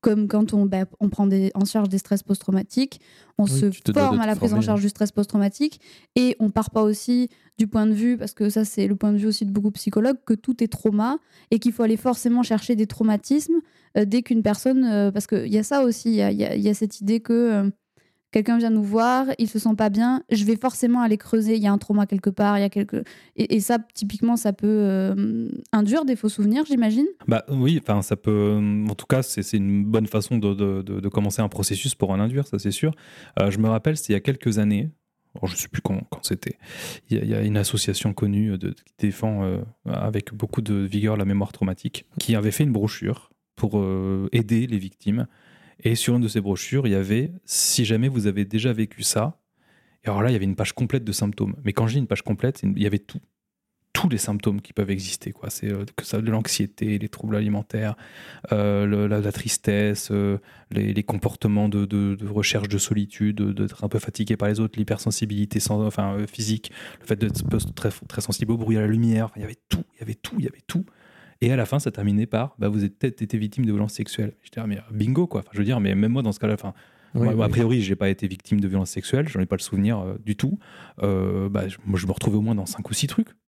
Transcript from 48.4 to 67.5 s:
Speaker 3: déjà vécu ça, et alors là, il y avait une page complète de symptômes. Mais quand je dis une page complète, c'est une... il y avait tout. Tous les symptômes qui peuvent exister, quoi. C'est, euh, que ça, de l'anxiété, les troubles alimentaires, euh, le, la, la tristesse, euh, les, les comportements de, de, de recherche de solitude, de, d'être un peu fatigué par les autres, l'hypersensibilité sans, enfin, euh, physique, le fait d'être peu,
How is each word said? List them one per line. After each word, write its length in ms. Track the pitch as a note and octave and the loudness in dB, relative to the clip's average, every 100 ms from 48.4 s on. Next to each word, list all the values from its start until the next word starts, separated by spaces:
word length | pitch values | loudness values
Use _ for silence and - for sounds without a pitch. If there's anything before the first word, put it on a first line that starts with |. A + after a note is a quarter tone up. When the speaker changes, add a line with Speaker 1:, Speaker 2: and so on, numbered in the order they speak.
| G2+ | -2
Speaker 3:
déjà 280 | A2 B2 | 0 0
vécu 300 | A2 G#2+ - | 0 -4 -4
ça, 380 | A#2 G#2+ B2 - _ _ _ _ _ _ | -4 -2 -2 -6 _ _ _ _ _ _
et 40 | - | -4
alors 140 | G2+ | 0
là, 80 | A2+ | 2
il 40 | |
y 20 | A#2 | 2
avait 100 | G2 | 0
une 100 | F#2+ | -2
page 180 | F#2+ | -4
complète 300 | - B2 C3+ | -2 -2 -2
de 80 | A2 | -2
symptômes. 440 | G2+ G#2 G#2 G2+ G2+ | -2 -4 -2 -4 -4
Mais 100 | A2 | -4
quand 140 | G2 A2+ | 0 0
je 60 | |
dis 60 | C3 | 0
une 80 | B2 | 0
page 140 | G2+ | -4
complète, 380 | - G#2 B2+ C3+ | -2 -2 -2 -2
c'est 80 | G2 | -2
une... 60 | G2 | 0
il 80 | |
y 40 | G2+ | 0
avait 120 | G2+ | -2
tout. 200 | - - _ _ _ _ _ _ _ | -4 -16 _ _ _ _ _ _ _
Tous 180 | - F#3 | -2 0
les 80 | A2+ | 0
symptômes 440 | - G2+ A2 G2+ | -2 -2 -2 -2
qui 120 | - | -6
peuvent 160 | - G2 | -6 -2
exister, 420 | G2 F#2+ - - | -4 -6 -10 -10
quoi. 180 | - G2+ | -12 -12
C'est, 220 | - G#2 | -8 -6
euh, 140 | G2+ G#2 - | -6 -8 -12
que 80 | |
ça, 160 | - G#2+ | -6 -4
de 100 | A2 | 0
l'anxiété, 720 | A2 A2 - G#2+ - G#2+ G#2 | -2 -2 -2 -4 -2 -2 -2
les 80 | G#2+ | -4
troubles 300 | - G#2+ G#2 | -8 -4 -2
alimentaires, 580 | G#2 G#2 G#2+ A2 G#2+ - - - - - - | 0 -2 -2 -4 -4 -6 -14 -20 -20 -18 -2
euh, 340 | G#2+ G#2 G2+ G#2 | 0 2 2 2
le, 220 | G#2 G#2 | 2 0
la, 140 | G#2 | 0
la 100 | G2+ | -2
tristesse, 800 | - A2+ - - G2+ G#2 G2+ - | -4 -6 -2 0 2 0 -2 -2
euh, 260 | G#2 G2+ G2+ - - _ | -2 0 -2 -6 -20 _
les, 240 | G#2 G2+ | -2 0
les 100 | G2+ | -2
comportements 640 | G2+ G#2 - - G#2+ G#2 G#2 | -2 -2 -2 0 0 2 2
de, 160 | G2+ G2 | 0 0
de, 300 | G#2 G2+ G2 | 0 0 -2
de 120 | G2+ | -4
recherche 400 | G#2 G2+ G#2+ G2+ | -2 0 0 -2
de 100 | G2+ | -2
solitude, 600 | - G#2 G2+ - G#2 G#2 | 0 -2 -2 0 -2 0
de, 160 | G2+ | -2
d'être 320 | G2+ G2+ - G#2 | 0 -4 -4 -4
un 20 | |
peu 120 | G#2+ | -4
fatigué 360 | - - G#2 A2 | -4 -6 -2 0
par 140 | G#2 | 0
les 100 | G#2 | 0
autres, 180 | A2 - | -2 -2
l'hypersensibilité 840 | G#2 A2 - - G#2+ G#2 G#2 G#2 | -4 -2 -2 -2 -4 -2 -2 -2
sans, 240 | - G#2+ G#2+ | -2 0 -2
enfin, 320 | G#2 G2 G2 | -2 -4 -4
euh, 100 | G#2 | -6
physique, 460 | - G#2+ G#2+ - - - - | -6 -4 -4 -6 -18 -20 -20
le 60 | - | -6
fait 100 | G#2 | -2
d'être 320 | G#2+ - | 0 -2
peu, 100 | - | -2